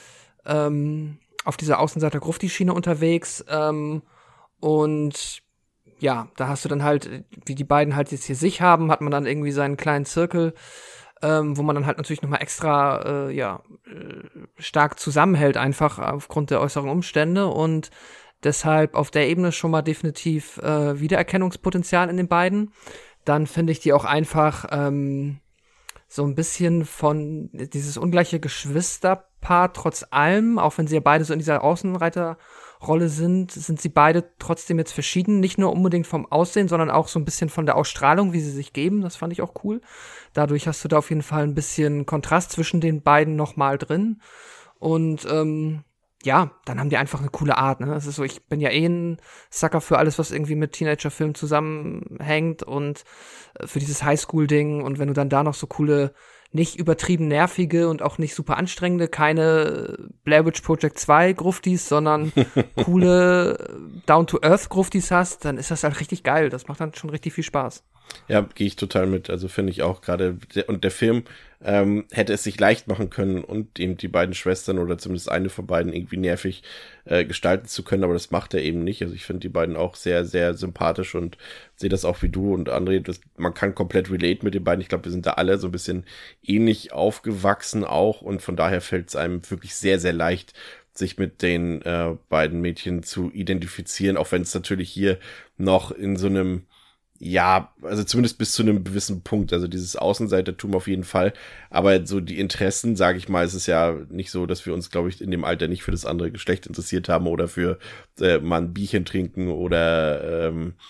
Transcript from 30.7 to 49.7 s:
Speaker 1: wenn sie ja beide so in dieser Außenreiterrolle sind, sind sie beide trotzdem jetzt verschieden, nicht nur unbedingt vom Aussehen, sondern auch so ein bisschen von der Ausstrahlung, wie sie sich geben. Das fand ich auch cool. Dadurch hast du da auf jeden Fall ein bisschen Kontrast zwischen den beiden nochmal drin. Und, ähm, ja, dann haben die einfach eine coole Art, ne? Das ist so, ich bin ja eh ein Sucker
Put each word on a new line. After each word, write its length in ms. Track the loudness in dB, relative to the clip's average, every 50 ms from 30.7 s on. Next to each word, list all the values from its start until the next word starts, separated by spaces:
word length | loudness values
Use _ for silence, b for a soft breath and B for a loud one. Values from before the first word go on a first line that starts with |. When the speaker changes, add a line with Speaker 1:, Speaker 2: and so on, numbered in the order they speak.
| 2
Speaker 1:
wenn 100 | 0 -2
sie 100 | 2 2
ja 40 | 2
beide 240 | 4 6 4 4 4
so 80 | 2 -2
in 60 | -2
dieser 260 | 0 0 0 2 4
Außenreiterrolle 1400 | 2 2 2 -2 -4 -2 0 -2 -2 0 -2 -4 -4 -6 -10 _ -20 -20 -20 -20 -20 -20 -8 -2 2 2 4 2 2
sind, 420 | 0 0 0 2 2 2 0 -2
sind 300 | -6 -10 -6 -4 -4 -2
sie 80 | -2 0
beide 360 | 4 6 6 6 6 4 2 -2 _ -10
trotzdem 380 | -4 -4 -4 -4 -2 -2 0
jetzt 160 | 0 -2 -2 -4
verschieden, 480 | -6 -4 -2 0 0 2 2 4 4
nicht 160 | 2 2 2
nur 160 | 2 2 2 4
unbedingt 340 | 4 2 4 2 2 0
vom 240 | 0 -2 -4 -2 0
Aussehen, 380 | 2 2 2 2 2 2 2 2
sondern 220 | 2 2 2 4
auch 180 | 2 2 2 2
so 100 | 0 -4
ein 60 | -2
bisschen 240 | -2 -4 -4 -4 -4
von 160 | -2 -2 0
der 120 | 2 2
Ausstrahlung, 580 | 2 2 -2 -2 2 4 4 6 6 4 2 0
wie 60 | -2
sie 100 | -2 -4
sich 240 | -4 -6 -8 -8 -4
geben. 260 | -2 0 0 0 0
Das 160 | -2 -4 -6
fand 160 | -8 -8 -6 -4
ich 80 | -4
auch 240 | -6 -6 -6 -8 -6
cool. 160 | -4 -4 -6 B B B B B B B B B B B
Dadurch 320 | 0 2 2 2 0 -2 -2
hast 160 | -6 -4 -2
du 40 | 2
da 100 | 2 2
auf 100 | 2 2
jeden 140 | -2 -4 -4
Fall 220 | -2 -2 -2 0
ein 100 | 0 -2
bisschen 500 | -2 -4 -4 -2 0 0 0 0 -2 -2
Kontrast 480 | -2 -4 -4 0 2 2 2 2 0 -4
zwischen 300 | -4 -2 0 0 2 2
den 180 | 2 0 2
beiden 340 | 4 6 6 6 6 4 2
nochmal 440 | 0 -2 -2 0 0 0 0 0 -2
drin. 420 | -2 -2 0 0 0 0 -2 -4 B B B B B B B B B B B B
Und, 480 | -2 0 2 2 2 0 -2 -2 -4 -2
ähm, 520 | 0 0 0 0 -2 -2 -2 -4 -4 -6 -8 _ _ _ _ _ _ _ -2
ja, 280 | 2 4 4 4 2 -2 _ -10
dann 140 | -8 -6 -4
haben 120 | -2 0
die 60 | 2
einfach 240 | 0 0 0 -2 -4
eine 100 | -6 -4
coole 260 | -4 -2 0 2 2
Art, 240 | 4 2 2 0 0
ne? 60 | -2
Das 200 | -4 -4 -4 -4
ist 100 | -6 -6
so, 80 | -4 -6
ich 220 | -6 -6 -8 _
bin 140 | -6 -4 -2
ja 100 | 0 0
eh 160 | 2 2 2
ein 320 | 2 2 0 -2 -4 -6 -8 B B B B B B
Sucker 300 | -6 -2 0 0